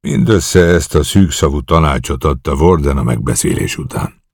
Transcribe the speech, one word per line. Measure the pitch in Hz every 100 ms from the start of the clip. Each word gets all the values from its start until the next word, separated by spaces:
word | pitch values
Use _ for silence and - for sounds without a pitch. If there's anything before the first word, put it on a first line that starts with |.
Mindössze | - 147 117 104 - 92
ezt | 85 87 78
a | 82
szűkszavú | 69 98 92 - 78 71
tanácsot | 69 80 78 65 - 64
adta | 78 65 -
Warden | 69 85 87 71 69
a |
megbeszélés | 60 58 53 58 - - - -
után. | 76 - - _ _